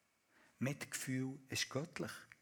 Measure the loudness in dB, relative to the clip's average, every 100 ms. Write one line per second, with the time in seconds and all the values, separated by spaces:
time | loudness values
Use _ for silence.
0 | _ _ _ -20 -18 0 2 2 -2 -2
1 | 2 2 2 -2 -2 0 2 2 0 -2
2 | -2 -4 -12 -20